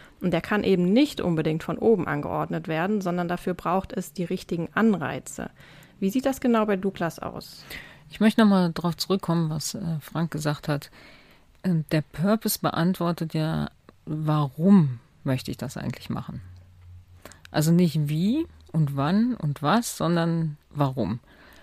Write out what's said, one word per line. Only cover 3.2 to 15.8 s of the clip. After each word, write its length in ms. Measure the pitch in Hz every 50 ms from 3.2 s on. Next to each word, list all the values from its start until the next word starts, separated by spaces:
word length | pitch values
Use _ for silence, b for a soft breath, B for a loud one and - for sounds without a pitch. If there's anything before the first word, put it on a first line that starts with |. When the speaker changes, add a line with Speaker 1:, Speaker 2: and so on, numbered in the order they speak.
| 175 170
Speaker 1:
dafür 260 | 175 180 - 196 180
braucht 400 | - - 175 170 190 185 - -
es 200 | - 180 - -
die 100 | - 180
richtigen 460 | 165 185 185 - - 196 170 165 160 -
Anreize. 760 | - 214 226 202 165 139 127 135 131 - - - - - - B B B B B B B B B B
Wie 100 | 196 190
sieht 160 | 196 262 262
das 160 | 277 262 -
genau 240 | - 254 233 226 214
bei 100 | 214 202
Douglas 440 | 190 190 196 190 - 180 165 - -
aus? 440 | - - - - - - - - B B B B B B B B B -
Speaker 2:
Ich 100 | - -
möchte 220 | 202 220 214 -
noch 80 | 226 208
mal 220 | 196 190 180 170 165
drauf 240 | - 160 175 160 -
zurückkommen, 520 | - - 185 196 - - 170 170 165 156
was, 240 | 156 156 - - -
äh, 240 | - 202 165 165 151
Frank 300 | - - - 156 165 160
gesagt 380 | - 160 151 156 147 - - -
hat. 240 | 147 147 - - B B B B B B B B B B B B B _ -
Ähm, 220 | 190 175 160 151 -
der 100 | - 156
Purpose 580 | 147 - - - 156 202 214 220 - 220 - -
beantwortet 720 | - 151 - - 165 180 185 - 175 170 170 - 165 160 -
ja, 360 | 160 156 156 160 156 147 143 - _ _ - - _ _
warum 960 | - 151 156 156 151 151 151 147 139 131 - 160 196 202 196 160 139 123 117 - _ _ _ -
möchte 260 | 139 131 131 - -
ich 80 | 120 -
das 180 | - 127 -
eigentlich 360 | -